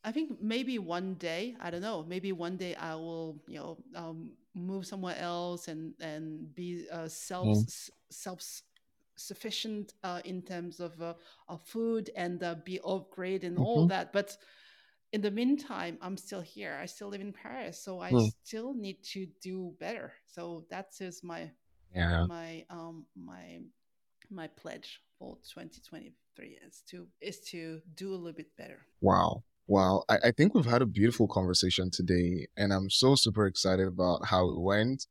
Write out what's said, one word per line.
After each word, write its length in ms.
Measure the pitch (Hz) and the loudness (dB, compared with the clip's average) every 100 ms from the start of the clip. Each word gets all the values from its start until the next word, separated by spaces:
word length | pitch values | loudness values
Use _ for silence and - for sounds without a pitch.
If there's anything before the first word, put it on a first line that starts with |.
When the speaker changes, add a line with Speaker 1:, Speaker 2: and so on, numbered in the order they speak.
| 214 | -2
Speaker 1:
I 60 | |
think 280 | 247 311 233 | -2 -2 -4
maybe 360 | 214 233 262 240 | -2 0 0 -4
one 360 | 175 175 190 | -2 -2 -2
day, 420 | 185 170 165 226 240 | -4 -4 -2 -4 -6
I 100 | 175 | -6
don't 100 | 175 | -4
know, 240 | 202 226 156 | -4 -6 -4
maybe 240 | 180 196 | -4 -4
one 240 | 180 170 185 | -4 -4 -4
day 160 | 180 | -6
I 200 | - 165 | -6 -6
will, 460 | 160 165 165 160 147 - | -6 -6 -6 -8 -10 -14
you 100 | 151 | -12
know, 200 | 143 160 - - | -10 -12 -14 -12
um, 360 | 165 160 165 - _ | -10 -10 -14 -16 _
move 320 | 185 180 190 180 | -8 -6 -6 -8
somewhere 300 | 196 185 170 | -6 -6 -4
else 480 | 175 175 175 175 - | -4 -4 -4 -6 -8
and, 260 | 156 160 - | -8 -10 -10
and 540 | 160 156 160 156 160 | -10 -8 -8 -10 -12
be, 320 | 151 175 175 - | -8 -6 -6 -8
uh, 160 | 170 160 | -8 -8
self, 380 | - - 180 110 | -10 -8 0 4
Speaker 2:
Mm. 180 | 104 117 | 4 4
Speaker 1:
s-, 240 | - - _ _ | -2 -14 _ _
self 300 | - 101 92 | -14 -12 -10
s-, 220 | - - _ _ _ _ _ - | -12 -16 _ _ _ _ _ -18
sufficient, 800 | - 190 220 - 226 214 202 _ | -14 -10 -8 -6 -4 -6 -8 _
uh, 180 | 185 175 | -8 -6
in 180 | 175 185 | -6 -8
terms 380 | 175 175 175 165 | -6 -8 -8 -8
of, 200 | 175 165 | -10 -8
uh, 140 | 170 170 - - - | -8 -8 -16 -20 -14
of 140 | 165 | -14
food 480 | - 226 226 226 220 - | -8 -2 0 0 -2 -6
and, 260 | 175 175 | -4 -2
uh, 140 | 175 165 | -4 -6
be 160 | 170 180 | -6 -8
off 300 | - 190 - | -4 -4 -6
grid 340 | - 185 190 | -8 -4 -4
and 120 | 180 175 | -2 0
all 220 | 127 233 | 4 6
Speaker 2:
Mm-hmm. 80 | 170 | 6
Speaker 1:
that. 240 | 185 175 | 4 0
But 240 | 196 202 - - - - _ _ _ _ | -2 -2 -10 -20 -20 -20 _ _ _ _
in 80 | 214 | -2
the 100 | 208 | 0
meantime, 680 | 202 247 294 - 196 175 165 | 2 4 2 0 -6 -6 -6
I'm 140 | 185 190 | -8 -10
still 240 | - 196 | -8 -10
here. 360 | 165 208 185 147 | -10 -10 -10 -8
I 40 | 185 | -10
still 220 | - 202 | -12 -12
live 120 | 202 | -10
in 120 | 202 | -10
Paris, 460 | 196 - 262 170 175 | -12 -12 -10 -10 -10
so 180 | - 185 | -10 -10
I 100 | 180 | 2
Speaker 2:
Mm. 180 | 123 110 - | 4 4 0
Speaker 1:
still 320 | - 220 240 | -12 -10 -8
need 280 | 262 202 190 - | -8 -8 -10 -12
to 140 | 196 185 _ | -10 -10 _
do 340 | 190 185 180 - | -10 -8 -10 -10
better. 340 | 170 226 - - _ | -10 -8 -12 -16 _
So 400 | - 170 165 165 | -14 -12 -12 -10
that 180 | 180 196 - | -12 -12 -12
is 220 | 185 170 | -12 -12
my, 280 | 175 165 170 _ _ _ _ | -12 -10 -12 _ _ _ _
Speaker 2:
Yeah. 320 | 90 85 85 87 | -2 2 4 2
Speaker 1:
my, 380 | 170 165 165 - | 0 -10 -12 -12
um, 380 | 175 165 165 - - | -12 -12 -14 -18 -18
my, 440 | 170 180 87 85 - _ _ _ _ _ - | -18 -18 -18 -18 -18 _ _ _ _ _ -18
my 180 | 190 160 | -14 -14
pledge 520 | _ - - - - _ _ | _ -16 -14 -14 -20 _ _
for 200 | - - - | -16 -16 -18
twenty 280 | - 170 - - | -18 -18 -18 -18
twenty-three 680 | 156 - 156 _ - - - - | -16 -16 _ _ -20 -20 -20 -20
is 160 | - - | -20 -18
to, 160 | 175 175 _ | -18 -18 _
is 180 | 190 202 - | -12 -12 -12
to 300 | 175 165 160 165 | -10 -10 -10 -14
do 180 | 156 190 | -10 -8
a 40 | 190 | -6
little 160 | 170 | -8
bit 240 | 160 156 - | -12 -16 -16
better. 280 | 147 - _ _ | -16 -16 _ _
Speaker 2:
Wow. 440 | 98 95 87 - - _ - | 4 6 4 0 -10 _ 4
Wow. 360 | 98 92 95 - | 6 8 4 4
I, 100 | 110 | 6
I 60 | 117 | 6
think 200 | 117 170 | 6 6
we've 120 | 214 120 | 8 6
had 160 | 120 | 6
a 40 | 123 | 4
beautiful 420 | 104 110 123 110 | 6 6 8 4
conversation 640 | - 92 90 92 - 92 | 6 4 4 4 2 0
today, 580 | - 90 90 87 90 - - | 0 4 6 6 2 -4 0
and 160 | 101 | 2
I'm 180 | 98 95 | 2 2
so 240 | - 127 | 6 8
super 320 | 135 117 107 101 | 8 6 4 4
excited 400 | 92 - 92 95 | 4 4 4 4
about 400 | 90 90 87 - | 4 2 4 4
how 220 | 92 90 | 4 4
it 80 | - | 4
went. 460 | 90 101 113 135 - | 2 4 4 0 -6